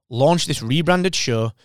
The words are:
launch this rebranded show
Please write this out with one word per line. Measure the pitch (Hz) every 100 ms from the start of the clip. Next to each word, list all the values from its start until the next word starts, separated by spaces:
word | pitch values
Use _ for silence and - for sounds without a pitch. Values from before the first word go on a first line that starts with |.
| -
launch | 117 143 170 -
this | 135
rebranded | 113 147 165 180 185 -
show | - 113 113 -